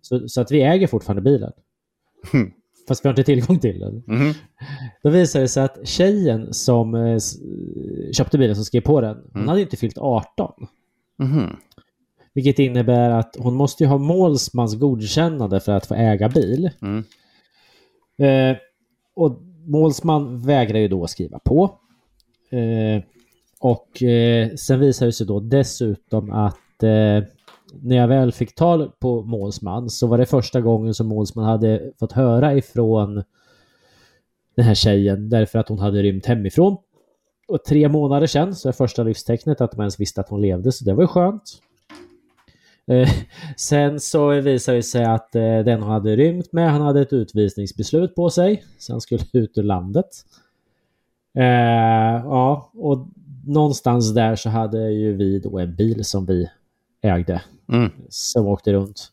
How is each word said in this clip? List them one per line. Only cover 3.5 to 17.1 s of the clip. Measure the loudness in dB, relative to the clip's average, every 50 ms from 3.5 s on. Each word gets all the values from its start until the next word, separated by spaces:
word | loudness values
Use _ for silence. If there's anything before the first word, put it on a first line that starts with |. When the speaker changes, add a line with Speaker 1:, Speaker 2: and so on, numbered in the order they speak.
| 0 2
Speaker 1:
till | 2 -2 -2 -2
den. | -10 -10 -12 -12 -8 -4
Speaker 2:
Mm. | -2 0 0 0 -2 -6 -14 _ _ _ -16 -16 -14 -14 -14 -16 _ _ 0
Speaker 1:
Då | 2
visade | 4 4 4 4 2 0 0
det | 0
sig | 0 0 0
att | 0 -2 -6 -12 -10
tjejen | 0 2 2 2 2 2 2 0 0 0 -4 -8 -10
som, | -4 0 2 2 2 2 0 0
eh, | 0 0 0 0
s-, | 0 -2 -6 -10 -12 -14 -14 -12 -12 -12 -12 -12 -12 -12 -12 -10 -10 -10 -6 -2
köpte | -2 0 0 2 2
bilen, | 2 2 2
som | -2 -4
skrev | -2 -2 -2
på | 2 2 2 2
den, | 2 -2 -6
hon | -10 -16 -14 _
Speaker 2:
Mm. | -6 -2 0
Speaker 1:
hade | 0 0
ju | 0
inte | -2 -4
fyllt | -6 -6 -8 -6 -6
arton. | -4 -2 -2 -2 -4 -6 _ -8 -8 -8 -8 _ -20 -20 _ _ _ _ _ _ _ _ _ _
Speaker 2:
Mhm. | -4 -2 0 0 -2 -2 -8 -14 _ _ _ -20 _ _ _ _ _ _ _ _ _ _ _
Speaker 1:
Vilket | 0 0 2 2 2
innebär | 2 2 2 0 2 2 4 4 4 2
att | 2 0 -2 -4 -6 -6
hon | -4 -4 0
måste | 0 0 -2 0 2 2
ju | 2
ha | 2 2
målsmans | 2 0 2 2 4 2 2 0 -2 -4 -2 -2 -2 -2 -2 0
godkännande | 0 0 0 -2 -4 -4 -2 0 0 0 -2 -2 -4 -2 -2 -2
för | 0 0 -2
att | -2 -2
få | -4 -2
äga | 0 2 2 2 2 0 2
bil. | 2 2 0 2 0 -2 -2 -4 -6 _ -8
Speaker 2:
Mm. | -6 -6 -6 -8 _